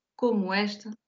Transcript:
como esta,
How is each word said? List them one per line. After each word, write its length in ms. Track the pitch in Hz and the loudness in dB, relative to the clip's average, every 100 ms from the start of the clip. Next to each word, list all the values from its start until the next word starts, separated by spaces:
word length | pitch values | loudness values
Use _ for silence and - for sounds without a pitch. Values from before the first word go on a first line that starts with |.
| _ - | _ -2
como 380 | 247 214 185 | 2 2 2
esta, 360 | 196 208 - 214 214 | 0 0 -4 -12 -16